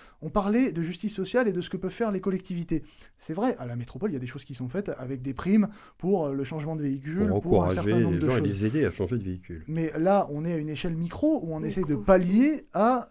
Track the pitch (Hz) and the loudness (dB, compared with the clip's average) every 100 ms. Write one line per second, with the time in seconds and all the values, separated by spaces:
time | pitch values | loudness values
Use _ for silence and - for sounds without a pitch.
0 | - _ 160 208 190 220 254 160 165 175 | -20 _ -2 0 2 2 2 0 -4 -4
1 | 214 196 185 240 240 175 175 185 185 - | -6 -4 -2 2 2 0 -4 -4 -6 -2
2 | 226 196 190 190 - 175 170 160 - - | -2 0 0 -2 -4 -6 -2 -2 -4 -18
3 | - _ - 160 247 - 123 120 120 135 | -20 _ -8 -2 0 0 -4 -6 -8 -4
4 | 202 151 123 143 - 127 127 180 202 151 | -4 -2 -6 -10 -14 -8 -6 -4 -4 -6
5 | 127 135 131 131 175 214 202 - - _ | -6 -6 -6 -4 4 4 4 -2 -20 _
6 | 170 196 151 139 135 160 151 160 143 135 | -2 0 0 -2 -4 -4 -6 -4 -4 -4
7 | 139 165 208 98 165 107 90 92 101 117 | -4 -2 0 0 4 4 4 2 2 2
8 | 117 165 156 - 98 98 107 143 120 - | 4 2 2 2 2 0 0 2 0 0
9 | 92 120 95 90 - 85 82 160 160 151 | -2 -2 -4 -8 -10 -14 -6 -4 -2 0
10 | 170 202 151 147 165 170 151 143 165 165 | 2 4 2 -2 -4 -2 -4 -4 -4 -4
11 | 170 - 302 302 170 156 156 190 170 147 | -4 0 2 2 -2 -4 -4 -2 -2 0
12 | 208 190 175 202 277 302 - 170 220 254 | 6 6 6 4 4 2 -4 0 2 2
13 | - | -2